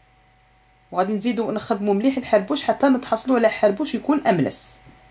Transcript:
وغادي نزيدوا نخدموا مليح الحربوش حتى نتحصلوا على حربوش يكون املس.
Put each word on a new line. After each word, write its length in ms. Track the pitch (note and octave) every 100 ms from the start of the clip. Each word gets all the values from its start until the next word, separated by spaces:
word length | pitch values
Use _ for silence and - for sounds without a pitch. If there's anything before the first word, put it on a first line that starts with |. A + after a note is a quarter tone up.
| _ _ _ _ _ _ _ _ -
وغادي 200 | F3 F#3+
نزيدوا 400 | G#3+ A3+ A3 A3
نخدموا 420 | G#3+ - G#3 G3+
مليح 220 | G3 C4 C4+
الحربوش 460 | B3 G#3 F#3+ C#4+
حتى 260 | - - C#4
نتحصلوا 480 | B3+ - A3 B3+ B3
على 120 | A3
حربوش 460 | - G#3+ G3 D4+
يكون 320 | A3+ - D4+ -
املس. 540 | F3 B2+ - - - - - -